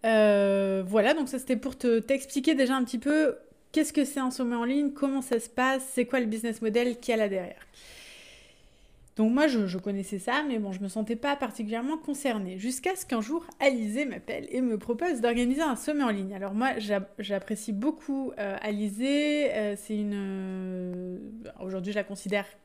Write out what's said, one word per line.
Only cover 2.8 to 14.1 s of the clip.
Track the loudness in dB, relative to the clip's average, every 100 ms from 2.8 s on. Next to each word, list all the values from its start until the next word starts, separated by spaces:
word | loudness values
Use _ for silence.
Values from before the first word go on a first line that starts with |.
petit | 0 -2
peu | 2 4 4 2 -10 -20 _
qu'est-ce | 0 2
que | 2
c'est | 0 0
un | -2
sommet | -2 -2 0
en | 2
ligne, | 2 0
comment | 0 0 0
ça | 0 -2
se | -2
passe, | 0 2 2 -2
c'est | -2
quoi | 0 2
le | 0
business | -2 -4 -2
model | 0 2 0 -2
qu'il | -2
y |
a | 0
là | 2
derrière. | 0 -6 -12 -20 -20 -20 -20 -20 -20 -20 -20 -20 _ _ _ -20 -20 -18 0
Donc | 2
moi | 6 4
je, | 4 0
je | -2
connaissais | -4 -4 -4 -6
ça, | -2 0 0
mais | -2
bon, | -4
je | -4
me | -6
sentais | -4 -4 -2
pas | -2 0
particulièrement | -2 -4 -4 -4 -2 -4
concernée, | -4 -2 -2 -2 -4 -4
jusqu'à | -4 -2 -2 -4
ce | -4
qu'un | -4
jour | -2 -4 -6 0
Alizé | 2 2 -2 -2
m'appelle | -4